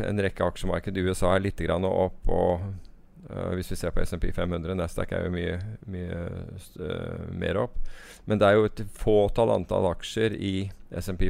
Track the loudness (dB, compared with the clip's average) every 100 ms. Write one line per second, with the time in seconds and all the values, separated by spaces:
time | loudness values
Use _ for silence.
0 | 0 0 0 0 -2 0 -2 -2 -2 0
1 | 0 2 4 4 2 -2 0 0 2 2
2 | 0 0 2 4 4 2 -2 -10 -14 -20
3 | -20 -20 -12 -6 -4 -4 -4 -4 0 2
4 | 2 2 -2 0 -2 -2 -2 -2 -2 -4
5 | -4 -2 -2 -2 -4 -4 -6 -10 -10 -8
6 | -6 -6 -6 -8 -10 -14 -16 -10 -6 -6
7 | -6 -8 -8 -4 -2 0 -2 0 -2 -2
8 | -14 -12 -2 4 8 8 4 0 -10 -2
9 | 4 6 6 4 4 2 2 2 2 0
10 | -4 0 0 0 -2 -2 -4 -8 -10 -8
11 | -6 2 2